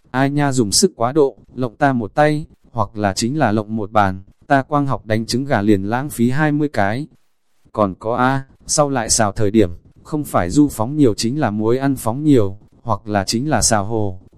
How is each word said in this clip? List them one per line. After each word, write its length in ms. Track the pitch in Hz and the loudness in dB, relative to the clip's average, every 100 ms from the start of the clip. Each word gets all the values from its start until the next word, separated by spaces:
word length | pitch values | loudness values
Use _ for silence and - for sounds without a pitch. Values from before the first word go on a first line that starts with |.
| _ | _
ai 200 | 127 139 | -2 0
nha 220 | 147 143 | 0 0
dùng 200 | 127 104 | 0 0
sức 200 | - 190 - | 2 0 0
quá 160 | 117 | -2
độ, 240 | 151 135 101 - | 2 0 -2 -16
lộng 220 | 123 127 104 | -8 -8 0
ta 160 | 143 | 0
một 220 | 127 104 | 0 -2
tay, 320 | - 151 151 - _ _ | 2 2 0 -6 _ _
hoặc 260 | 117 104 110 | -4 -4 0
là 160 | 101 | -2
chính 260 | 92 117 156 | 0 -4 0
là 140 | 113 | 0
lộng 240 | 107 104 110 | 0 -2 -6
một 140 | 101 | -2
bàn, 320 | 110 98 95 95 _ - | 2 2 -2 -12 _ 0
ta 160 | 139 | 0
quang 240 | 127 147 139 | 2 -2 -2
học 200 | 107 104 | -4 -2
đánh 200 | 110 110 | -2 0
trứng 180 | 117 | -4
gà 180 | 139 117 | 0 0
liền 200 | 101 98 | 2 2
lãng 280 | 101 120 147 | 0 -4 -4
phí 200 | - 120 | -2 0
hai 220 | 139 156 | 2 0
mươi 160 | 147 147 | 0 -2
cái." 380 | 113 98 120 156 _ _ _ _ _ _ | -2 -2 -2 -8 _ _ _ _ _ _
Còn 220 | 110 98 87 | -2 -2 -2
có 180 | 110 120 | -4 0
a, 280 | 127 135 135 _ - | 0 0 -6 _ -4
sau 240 | 156 143 | 0 0
lại 200 | 131 110 | -2 -2
xào 220 | 117 104 | 0 0
thời 180 | 104 104 | 0 2
điểm, 200 | 110 90 85 - _ | 2 2 -2 -18 _
không 220 | - 151 | -8 -6
phải 260 | 147 127 87 | -2 -2 2
du 180 | 107 143 | 2 2
phóng 280 | 117 110 151 | 0 -4 2
nhiều 180 | 131 | 2
chính 260 | 98 113 147 | 2 -2 -2
là 100 | 123 | -2
muối 280 | 104 110 127 | 0 0 0
ăn 180 | 139 131 | 0 -2
phóng 280 | 113 127 | -4 -2
nhiều, 340 | 151 131 98 98 - _ | 4 4 2 -4 -16 _
hoặc 260 | 117 104 110 | -4 -4 -2
là 160 | 104 | -2
chính 240 | 95 117 151 | 0 -2 -2
là 140 | 117 | 0
xào 220 | - 107 | 2 0
hồ, 360 | 101 113 101 95 - | 0 -2 -2 -6 -16